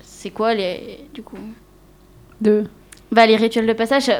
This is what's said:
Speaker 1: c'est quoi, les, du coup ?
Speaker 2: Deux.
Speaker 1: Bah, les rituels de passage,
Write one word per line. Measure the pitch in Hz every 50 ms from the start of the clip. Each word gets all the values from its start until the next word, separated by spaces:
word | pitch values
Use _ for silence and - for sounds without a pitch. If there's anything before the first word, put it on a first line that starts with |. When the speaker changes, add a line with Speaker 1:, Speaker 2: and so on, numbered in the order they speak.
Speaker 1:
c'est | - - - - - 196
quoi, | - - 214 226 226
les, | 208 190 180 180 - - - 202 - 277 -
du | - -
coup ? | 220 - - 190 202 220 226 - - _ _ _ - - _ _ _ _ - - - - - -
Speaker 2:
Deux. | 214 214 214 214 214 - - - - _ - - - -
Speaker 1:
Bah, | 220 226 226
les | 220 220
rituels | 226 226 226 - 233 220
de | 226
passage, | 226 220 226 226 269 277 262 254 208 120